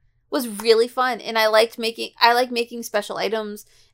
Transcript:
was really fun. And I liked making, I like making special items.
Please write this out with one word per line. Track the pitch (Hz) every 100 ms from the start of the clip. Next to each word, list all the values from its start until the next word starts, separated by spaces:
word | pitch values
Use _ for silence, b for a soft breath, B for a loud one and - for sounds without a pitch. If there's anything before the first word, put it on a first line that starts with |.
| _ _ _
was | 294 240
really | 202 226 226 240
fun. | 254 254 233
And | - 226
I | 220
liked | 214 226 -
making, | 226 226 226 -
I | 233
like | 240 254
making | 240 233 240
special | 233 208 202 202
items. | 196 220 214 208 - b b